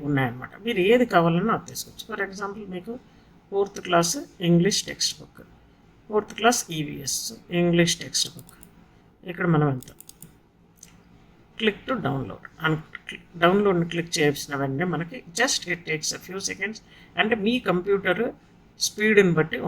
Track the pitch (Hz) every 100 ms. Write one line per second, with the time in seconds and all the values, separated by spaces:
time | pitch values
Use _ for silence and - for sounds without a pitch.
0 | 147 143 127 123 - - 226 196 180 247
1 | 240 190 170 170 208 175 - - - -
2 | - 208 196 190 202 202 196 180 196 247
3 | - - - - - 196 202 - 180 175
4 | 170 285 - - 175 170 185 208 - -
5 | - - - - - - _ _ _ _
6 | - 214 208 - 220 247 - 160 147 143
7 | 135 - - 226 - 175 175 170 170 -
8 | - - - - - - - _ - _
9 | _ _ 185 170 180 156 147 127 - -
10 | - - - _ _ _ _ _ - -
11 | - - _ _ _ - 220 202 - 254
12 | 143 135 113 - - - 160 156 - -
13 | - - - 170 170 196 202 175 170 170
14 | 165 175 147 143 - 143 139 135 180 160
15 | 170 254 - 165 254 - 175 170 143 151
16 | - 139 - 185 - 95 110 110 - -
17 | - - 202 226 196 247 202 180 185 196
18 | 190 185 240 - _ _ _ - - -
19 | 214 208 185 156 156 -